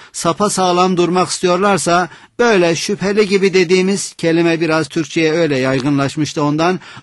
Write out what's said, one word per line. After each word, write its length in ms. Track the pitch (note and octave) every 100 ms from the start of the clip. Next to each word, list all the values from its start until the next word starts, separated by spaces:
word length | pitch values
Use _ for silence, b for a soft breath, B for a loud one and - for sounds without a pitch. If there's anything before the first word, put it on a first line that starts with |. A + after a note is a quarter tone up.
| B
sapasağlam 840 | - E3+ E3 G#3 F#3+ F#3 F3 F#3 F3
durmak 320 | E3+ F3+ E3
istiyorlarsa, 800 | - F#3 F3+ G3+ F#3+ - F3 E3+ B B -
böyle 360 | A#3+ G3+ E3+ E3
şüpheli 520 | - G3+ F#3 G#3 G#3
gibi 260 | G3 F#3+
dediğimiz 600 | F#3 E3+ F#3 F#3 G3 - -
kelime 420 | E3+ E3 E3+ E3
biraz 280 | D#3+ D#3+ D3+
Türkçe'ye 440 | E3+ D#3 E3 D#3
öyle 260 | D#3+ E3 C3+
yaygınlaşmıştı 840 | C3 C3+ C3+ C#3+ C#3 - C#3+ -
ondan. 380 | D3 D3+ E3 F#3 B B